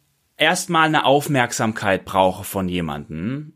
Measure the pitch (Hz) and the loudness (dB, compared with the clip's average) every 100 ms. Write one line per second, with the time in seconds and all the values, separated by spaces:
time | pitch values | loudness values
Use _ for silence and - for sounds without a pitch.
0 | _ _ _ - 151 175 - 170 160 156 | _ _ _ 0 2 2 0 2 2 2
1 | 120 139 143 139 120 - 117 110 107 92 | 2 2 2 0 0 0 -2 -2 0 -2
2 | - 95 95 92 98 101 92 90 82 73 | 0 2 2 2 -6 -4 -2 -2 -4 -6
3 | 73 80 95 135 151 | -10 -8 -6 -8 -10